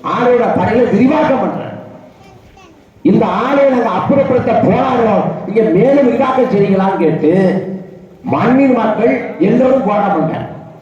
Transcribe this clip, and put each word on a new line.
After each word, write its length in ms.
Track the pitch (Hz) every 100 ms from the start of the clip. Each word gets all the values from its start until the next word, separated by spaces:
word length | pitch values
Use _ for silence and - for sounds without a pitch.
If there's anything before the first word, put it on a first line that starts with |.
ஆலையோட 540 | - - 247 247 226 -
பணிகளை 280 | 185 226 240
விரிவாக்கம் 540 | 202 262 302 311 262
பண்றேன். 300 | 180 - - - - - - - - - - - - - _ _
இந்த 240 | 156 214 214
ஆலையை 440 | 185 254 277 277
நாங்க 200 | 247 226
அப்புறப்படுத்த 640 | 185 - 277 269 247 240
போராடுறோம், 720 | 220 - 226 262 247 226 196 - - -
நீங்க 160 | 214
மேலும் 440 | 220 175 240 285 254
விரிவாக்கம் 440 | 226 262 262 240
செய்றீங்களான்னு 480 | 202 196 190 190 -
கேட்டு 360 | 160 151 151 185 190 - - - - - - -
மண்ணின் 520 | 123 - 214 262 277 240
மக்கள் 600 | 226 202 226 262 - -
எல்லோரும் 460 | 190 240 254 262 196
போராட்டம் 460 | 208 196 160 160
பண்ணாங்க. 180 | 139 120 - - -